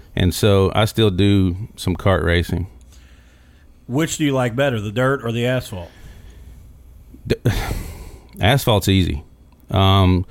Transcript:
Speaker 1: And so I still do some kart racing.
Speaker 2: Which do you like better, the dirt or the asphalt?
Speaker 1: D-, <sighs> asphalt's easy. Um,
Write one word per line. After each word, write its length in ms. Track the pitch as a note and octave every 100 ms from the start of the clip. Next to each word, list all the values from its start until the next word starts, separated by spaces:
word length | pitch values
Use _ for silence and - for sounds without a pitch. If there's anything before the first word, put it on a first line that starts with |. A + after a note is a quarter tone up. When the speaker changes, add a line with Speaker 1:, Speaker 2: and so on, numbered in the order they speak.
| -
Speaker 1:
And 180 | - F#2
so 380 | - G#2+ G2 F#2+
I 120 | -
still 260 | G#2+ - A2
do 460 | F2+ G2+ G2+ F#2+ F2+ A2+
some 220 | - - E2+
kart 260 | G2+ F2+
racing. 460 | E2+ E2+ E2+ E2+ F2 - - - - - - _ - - - - -
Speaker 2:
Which 300 | A#2+ D#3+ -
do 60 |
you 80 | D3+
like 220 | C3 B2
better, 260 | A#2 C#3+ A#2
the 120 | G#2
dirt 320 | G#2 B2+ C#3
or 80 | A#2
the 140 | A#2 B2
asphalt? 440 | B2+ - F#2 E2+ - - - - - - - - - - - - - -
Speaker 1:
D-, 80 | -
<sighs> 960 | A#2+ - - - - - - - - -
asphalt's 480 | G2+ C3+ - G#2 -
easy. 360 | F#2+ E2 D2+ - - - - -
Um, 560 | G2 F#2+ G2 F#2 F2+ F#2